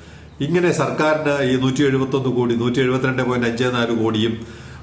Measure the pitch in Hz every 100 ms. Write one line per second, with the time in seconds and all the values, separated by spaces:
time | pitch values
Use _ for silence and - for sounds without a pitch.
0 | - - - - 143 175 175 143 131 117
1 | 156 156 147 143 131 127 131 131 143 131
2 | 131 139 127 123 120 117 120 120 123 127
3 | 131 127 123 123 120 113 127 123 117 113
4 | 110 107 113 113 - - - -